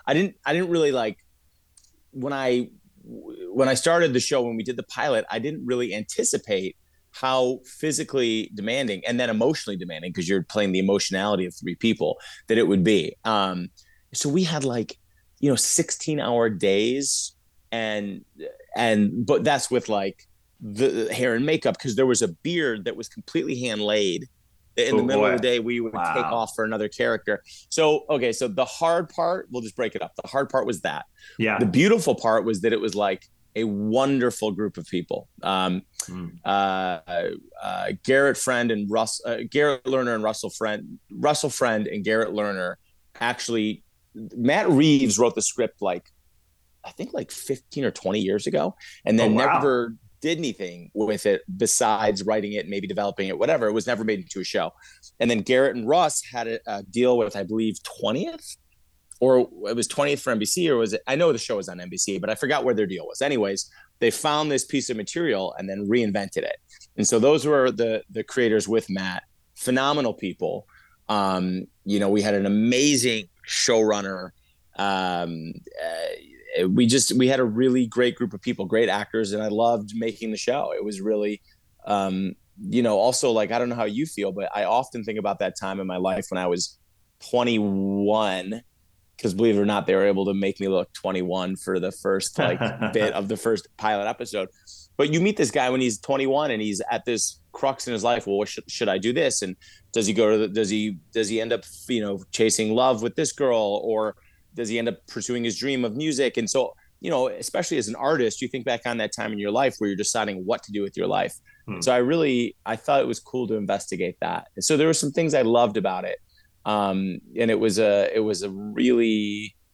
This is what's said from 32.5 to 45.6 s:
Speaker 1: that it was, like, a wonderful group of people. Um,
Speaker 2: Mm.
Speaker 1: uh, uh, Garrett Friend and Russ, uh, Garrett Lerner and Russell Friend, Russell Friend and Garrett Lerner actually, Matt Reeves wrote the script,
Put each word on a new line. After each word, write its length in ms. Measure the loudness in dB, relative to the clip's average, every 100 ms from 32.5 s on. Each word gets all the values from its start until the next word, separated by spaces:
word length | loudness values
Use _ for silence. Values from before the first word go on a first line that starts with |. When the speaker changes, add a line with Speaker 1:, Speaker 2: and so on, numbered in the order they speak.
| 0
Speaker 1:
that 120 | 0
it 60 | 0
was, 140 | 0
like, 320 | 0 0 0 _ _ _ -4
a 80 |
wonderful 880 | -4 -2 0 2 2 2 0 0 -2
group 260 | -2 -6 -8
of 80 | -6
people. 440 | -6 -4 -6 -8 _
Um, 400 | -2 0 0 -2 -6 -12 -10
Speaker 2:
Mm. 320 | -10 -12 -8 0
Speaker 1:
uh, 840 | 2 2 0 -2 -6 -6 -4 -4 -6 -14 -12
uh, 320 | -8 -6 -6 -4
Garrett 340 | 2 4 4 2
Friend 340 | 0 0 0
and 160 | 0 0
Russ, 320 | 0 -2 -4 -6
uh, 140 | -6 -2
Garrett 340 | 2 2 2 0
Lerner 280 | 0 0
and 100 | 0
Russell 280 | -2 -2 -6
Friend, 480 | -4 -4 -4 -8 -16 -16
Russell 400 | -2 0 2 0
Friend 380 | 0 0 0 -2
and 160 | -4
Garrett 260 | 0 0 0
Lerner 460 | -2 -2 -2 -6 -8 _ _ _ -6
actually, 640 | -4 -4 -2 -2 -2 -4 _ _ _
Matt 560 | -18 -12 -2 2 2 4
Reeves 480 | 6 6 6 4 4
wrote 160 | 2
the 80 | 2
script, 400 | -2 0